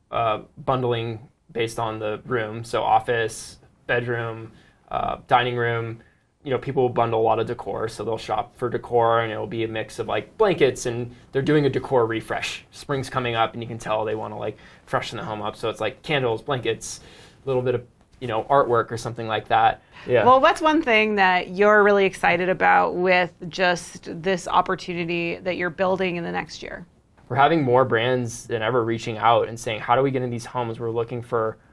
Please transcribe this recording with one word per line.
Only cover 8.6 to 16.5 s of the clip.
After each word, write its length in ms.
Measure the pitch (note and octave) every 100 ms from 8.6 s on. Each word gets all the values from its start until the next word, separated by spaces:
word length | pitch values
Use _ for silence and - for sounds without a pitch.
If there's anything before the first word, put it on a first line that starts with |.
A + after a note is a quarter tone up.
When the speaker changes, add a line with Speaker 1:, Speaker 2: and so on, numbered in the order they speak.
| B2
Speaker 1:
decor, 520 | A#2 - A#2+ A#2 A#2
and 100 | A2+
it'll 140 | G#2+ A2
be 160 | A#2
a 40 | A2
mix 320 | A2 G#2+ -
of, 80 | G#2+
like, 280 | A2 - -
blankets, 500 | G#3+ - C3+ B2+ B2+
and 280 | A#2 A#2+ - -
they're 100 | C3+
doing 220 | C#3 D3+ C#3
a 40 |
decor 360 | B2 - C3 A2+
refresh. 580 | A2+ - A2 - - -
Spring's 380 | - - C#3 B2+
coming 260 | C3 B2 A2+
up, 180 | A2+
and 80 | A#2
you 60 | A2+
can 100 | A#2
tell 260 | G#2+ A2 A2
they 100 | A2
wanna, 220 | G#2+ G#2+
like, 180 | A2 G#2+ - - -
freshen 320 | B2+ - A2
the 60 |
home 180 | F2 G#2+
up, 140 | G#2 -
so 140 | A2+
it's, 100 | G#2
like, 220 | G#2+ -
candles, 400 | - D3 B2 A2+
blankets, 600 | -